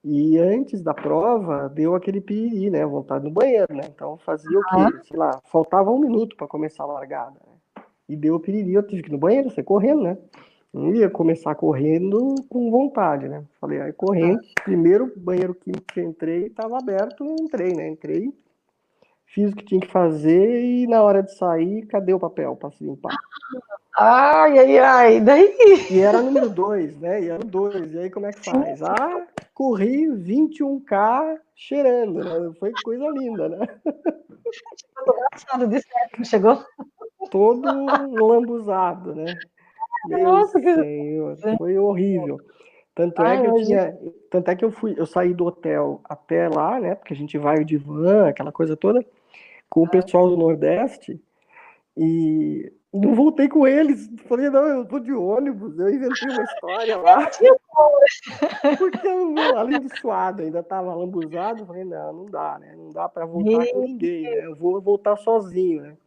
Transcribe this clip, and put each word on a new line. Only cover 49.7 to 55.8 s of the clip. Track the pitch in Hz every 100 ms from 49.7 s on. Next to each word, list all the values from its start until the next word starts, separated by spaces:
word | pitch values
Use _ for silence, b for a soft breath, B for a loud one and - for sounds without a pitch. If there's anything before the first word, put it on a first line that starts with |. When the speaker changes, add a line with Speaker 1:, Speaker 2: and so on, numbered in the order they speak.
| 160
Speaker 1:
o | 165
Speaker 2:
Ah. |
Speaker 1:
pessoal | 185 185 180 180
do | 175
Nordeste, | 165 156 151 175 262 - - 165 _ b b b b b _ -
e | 160 165 160 156 151 147 - _ _
não | 196 202
voltei | 233 302 302 277
com | 311 262
eles. | 285 311 233 - 233 -
Falei, | 247 285
não, | 269 302
eu | 269
vou | 247 269
de | 233
ônibus, | 262 180 220 285 208 214
eu | 156